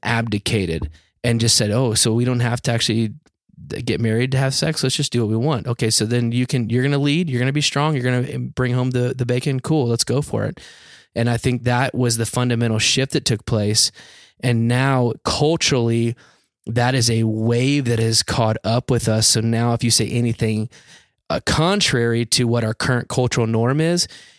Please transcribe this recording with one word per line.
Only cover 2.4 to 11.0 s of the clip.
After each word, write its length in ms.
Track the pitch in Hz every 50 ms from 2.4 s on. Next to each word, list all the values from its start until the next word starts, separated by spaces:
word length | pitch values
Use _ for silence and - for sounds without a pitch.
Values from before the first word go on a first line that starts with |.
have 200 | 120 117 120 120 -
to 100 | - 117
actually 420 | 117 - - 110 113 113 107 107 - _ _ _ _ _ _ _ - - - - - 120
get 160 | 117 101 -
married 300 | 113 110 113 117 127 135
to 80 | 131 131
have 160 | 135 135 135
sex. 300 | - 160 160 151 - -
Let's 100 | 131 -
just 160 | - 143 -
do 100 | - 123 113
what 60 | 104
we 60 | 110
want." 300 | 113 120 156 156 117 -
Okay, 240 | 127 120 - 120 110
so 160 | 104 - 107
then 240 | 110 120 123 120 117
you 160 | 117 123 127
can, 240 | - - 127 117 104
you're 140 | 113 123 127
gonna 140 | 139 143 139
lead, 300 | 143 147 143 170 185 165
you're 120 | 127 120
gonna 120 | 123 135 139
be 80 | 151
strong, 340 | 143 - - 143 143 156 156
you're 80 | 131 123
gonna 340 | 127 123 123 123 - 127 131
bring 340 | 123 127 - - 127 123 123
home 160 | 127 127 127
the, 220 | 123 123 123 123 -
the 100 | 127 123
bacon. 320 | 113 123 127 - 147 131 127
Cool, 300 | - - 156 156 123 117
let's 160 | 117 117 -
go 180 | - 117 139 147
for 220 | - - 110 104
it. 160 | - - - - - - - - - - -